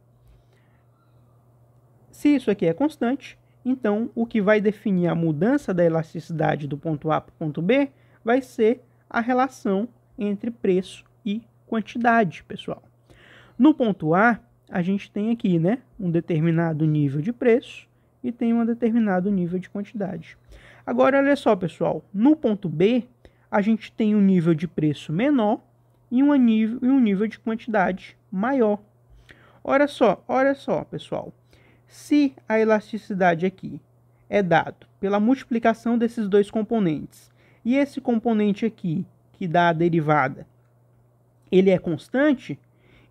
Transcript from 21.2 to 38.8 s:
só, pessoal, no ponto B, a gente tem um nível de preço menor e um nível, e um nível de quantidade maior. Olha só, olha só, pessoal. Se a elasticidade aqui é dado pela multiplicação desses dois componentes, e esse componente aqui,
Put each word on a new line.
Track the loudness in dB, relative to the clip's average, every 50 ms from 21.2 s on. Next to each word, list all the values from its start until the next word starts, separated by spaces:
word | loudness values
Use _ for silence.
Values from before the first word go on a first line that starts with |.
| 2 2 0
só, | 2 2 0 0
pessoal, | 0 -2 -6 -6 -4 -4 -4 -4 -4 -8 _
no | -2 2 4 4 4
ponto | 4 2 -2 -2 -2 -4 -6
B, | -2 0 2 2 2 0 -2 -6 _ _ -20 -20 _ _ _ _
a | -2 0
gente | 0 0 0 -2 -4 -8
tem | -4 -2 0 2 2
um | 4
nível | 4 4 4 4 2 2 0
de | 0 -2
preço | -6 -4 -2 -2 -2 -2 -4 -6 -6
menor | -4 -2 0 0 2 2 2 0 -2 -4 -6 _ _ _ _ _ _ _ _ _
e | 0 2
um | 2 4 4
nível, | 4 4 4 4 2 0 -2 -4 -2
e | 0 2
um | 2 4
nível | 4 2 2 0 -2
de | -4 -6 -8
quantidade | _ -8 -8 -6 -6 -2 0 0 0 0 -2 -6 -10 -18 -20 _ _ _
maior. | -6 -4 -2 0 0 0 2 0 0 -2 -6 _ _ _ _ _ -20 -20 _ -20 -20 -20 _ _ _ _
Olha | -4 0 2 2 2
só, | 0 0 2 2 2 2 0 _
olha | -4 0 0 2 0 0
só, | -2 -4 -6 -4 -4 -6
pessoal. | -8 -12 -14 -12 -10 -10 -10 -10 -12 -16 _ _ _ _ _ _ _ _ _ _
Se | _ -20 -20 -4 0 2 2 2 2 -2 -6 -6 -2
a | 0 2
elasticidade | 2 2 2 0 0 -6 -12 -12 -10 -8 -2 0 2 2 2 2 -2
aqui | -4 -4 -8 -12 -14 -14 -16 -18 _ _ _ _ _ _ _ _ -4
é | -2 -2
dado | 2 2 2 2 2 -2 -8 _ _ _ _ _
pela | -4 -2 0 2
multiplicação | 2 2 0 0 -2 -4 -4 0 0 0 0 0 -2 -2 0
desses | 0 0 -2 -2 -4 -2 2
dois | 2 2 2 0
componentes, | -2 -6 -4 -2 -2 0 0 0 -2 -4 -8 -14 -18 -20 -20 _ _ _ _ _ _ _ -4
e | 0 0
esse | 0 0 -2 -4 -6
componente | -4 -2 -2 0 0 0 0 2 2 0 0 0 -4
aqui, | -6 -4 -6